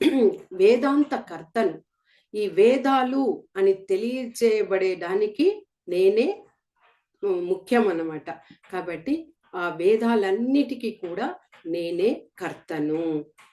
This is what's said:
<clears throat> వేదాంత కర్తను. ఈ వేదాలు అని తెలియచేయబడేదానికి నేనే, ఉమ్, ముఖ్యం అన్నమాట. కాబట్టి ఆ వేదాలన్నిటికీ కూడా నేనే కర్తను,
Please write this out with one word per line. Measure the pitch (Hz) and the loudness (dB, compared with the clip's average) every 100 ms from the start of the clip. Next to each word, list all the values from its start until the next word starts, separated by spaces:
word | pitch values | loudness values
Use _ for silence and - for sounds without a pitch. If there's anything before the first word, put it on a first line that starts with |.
<clears throat> | 302 269 208 - - | 2 4 2 0 -6
వేదాంత | 185 202 240 277 285 285 | 2 4 4 2 0 0
కర్తను. | 240 - 165 160 233 165 156 _ _ _ _ _ | -4 -8 -14 -6 -2 -2 -4 _ _ _ _ _
ఈ | 208 202 | -6 -2
వేదాలు | 165 226 262 269 269 254 269 247 - - 190 | 4 6 4 2 2 2 0 0 -2 -6 0
అని | 196 | 2
తెలియచేయబడేదానికి | 190 - 190 233 262 233 - 233 214 190 190 190 180 175 196 214 214 349 415 - _ - | 2 -2 -2 -2 -4 -8 0 2 2 0 0 0 -2 -2 -2 0 2 0 0 -8 _ -4
నేనే, | 175 190 214 302 427 - _ _ _ _ _ _ _ | 2 4 4 0 -2 -12 _ _ _ _ _ _ _
ఉమ్, | 202 180 175 | -4 -2 -2
ముఖ్యం | 185 - 240 208 | -4 0 2 2
అన్నమాట. | 170 160 151 - - - - _ | 0 -6 -8 -12 -16 -18 -20 _
కాబట్టి | 180 170 165 165 320 - _ _ | -10 -8 -8 -6 -6 -8 _ _
ఆ | 185 175 | -8 -6
వేదాలన్నిటికీ | 160 180 220 233 226 196 202 247 277 - 240 226 | 0 2 2 2 2 2 0 2 0 0 -4 -8
కూడా | - 175 175 285 359 _ - 165 | -8 -10 -6 -6 -8 _ -16 -8
నేనే | 170 170 175 208 - - - | -6 -4 0 0 -2 -8 -12
కర్తను, | 165 - - 160 151 160 165 151 147 _ _ | -10 -10 -10 -4 -2 -2 -2 -4 -6 _ _